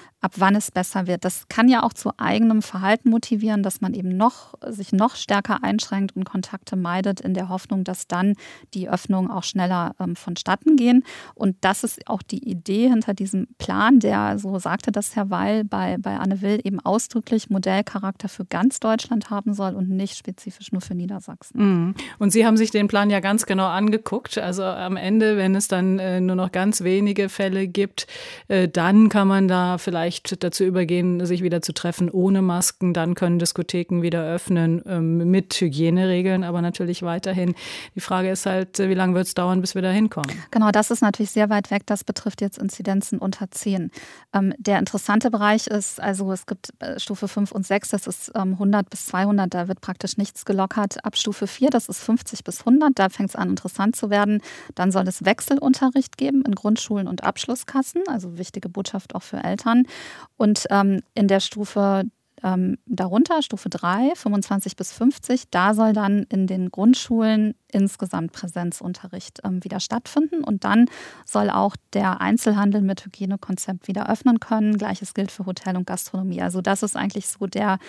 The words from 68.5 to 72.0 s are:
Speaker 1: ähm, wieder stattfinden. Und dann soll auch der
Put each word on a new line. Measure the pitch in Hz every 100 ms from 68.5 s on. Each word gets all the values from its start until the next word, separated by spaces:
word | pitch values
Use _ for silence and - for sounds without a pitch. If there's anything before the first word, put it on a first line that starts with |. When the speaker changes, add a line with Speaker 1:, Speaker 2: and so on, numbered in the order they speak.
| 170 175 175 180 180 190 180 - -
Speaker 1:
ähm, | 196 185
wieder | 180 185
stattfinden. | - 226 - - 311 339 294
Und | 202
dann | 196 208 247 - - - -
soll | 208 202
auch | - 202 - _
der | 202